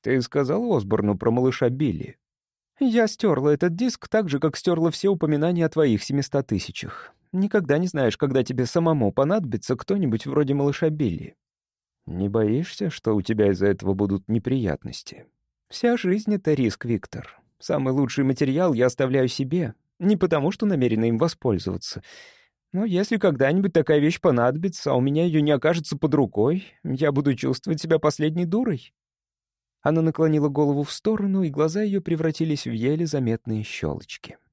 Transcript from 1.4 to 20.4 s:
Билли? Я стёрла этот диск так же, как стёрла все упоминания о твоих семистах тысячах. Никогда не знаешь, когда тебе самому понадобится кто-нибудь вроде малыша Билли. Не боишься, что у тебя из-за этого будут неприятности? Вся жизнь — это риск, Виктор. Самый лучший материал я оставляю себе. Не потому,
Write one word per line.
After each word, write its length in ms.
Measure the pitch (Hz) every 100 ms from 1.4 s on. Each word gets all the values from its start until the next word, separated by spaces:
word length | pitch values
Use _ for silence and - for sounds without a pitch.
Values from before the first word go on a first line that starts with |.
| 127 120 123
Билли? 480 | 131 147 82 - - _ _ _ _ _ _
Я 280 | 269 226 220
стёрла 420 | - 214 143 143
этот 260 | 147 180 170
диск 320 | 247 - -
так 220 | 214 190
же, 100 | 135
как 180 | 156 -
стёрла 320 | - 170 165
все 200 | - 196
упоминания 560 | 185 156 147 160 175 160
о 40 |
твоих 320 | 160 151 107
семистах 420 | - 139 135 139 135
тысячах. 680 | 101 - - - - - _ _
Никогда 440 | 185 202 220 156 156
не 100 | 180
знаешь, 300 | 151 123 -
когда 260 | 143 135
тебе 220 | 120 127 123
самому 460 | 170 170 156 104
понадобится 640 | 95 143 214 151 104 - 127
кто-нибудь 500 | - 196 156 110 135
вроде 280 | 139 143
малыша 360 | 143 143 139 160
Билли. 460 | 151 123 82 - _ _ _ _ _ _ _ -
Не 240 | 87 98
боишься, 600 | 110 107 120 175 - 190
что 260 | - - 107
у 60 |
тебя 300 | 92 110 101
из-за 160 | 90 98
этого 260 | 98 95
будут 340 | 95 101 98 -
неприятности? 1000 | 110 113 131 104 73 - - - - - _ _ _ _
Вся 280 | - 240 240
жизнь — 360 | 185 196 214 208
это 180 | 160
риск, 320 | 147 120 - 120
Виктор. 540 | 113 - - - - _ _
Самый 340 | - 151 131
лучший 300 | 131 135 -
материал 500 | 135 127 135 139 180
я 140 | 120 123
оставляю 400 | - 135 135 127
себе. 460 | - 135 175 139 - _ _
Не 180 | 185 202
потому, 340 | 180 156